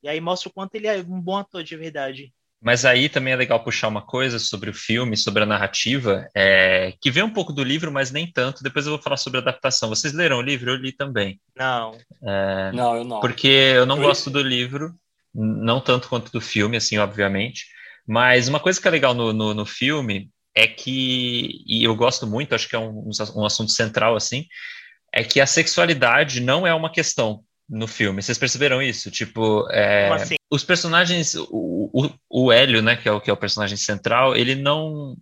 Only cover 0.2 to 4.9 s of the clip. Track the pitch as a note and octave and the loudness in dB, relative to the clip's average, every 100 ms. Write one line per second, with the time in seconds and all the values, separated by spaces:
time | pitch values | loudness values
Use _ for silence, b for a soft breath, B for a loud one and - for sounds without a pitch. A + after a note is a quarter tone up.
0.2 | E3 F3+ - G3 F#3+ A3 G#3+ G3+ F3 F#3 | -2 -4 -6 -10 -10 -6 -2 -4 -4 -8
1.2 | F3 G3 G3+ F#3 D#3+ D#3+ D#3+ D3 C3+ C3+ | -4 -6 -6 -12 -12 -12 -10 -8 -8 -8
2.2 | C#3 _ _ _ A#2 A#2+ C3 B2 C#3+ C#3+ | -18 _ _ _ 2 4 6 4 2 0
3.2 | C3 C3 B2 A#2 A#2+ - A2+ G#2 - B2+ | -2 -2 2 0 0 -4 -2 -4 -6 -2
4.2 | C3 A#2 - G#2 G#2 G2+ - | -2 -2 -6 -6 -8 -10 -2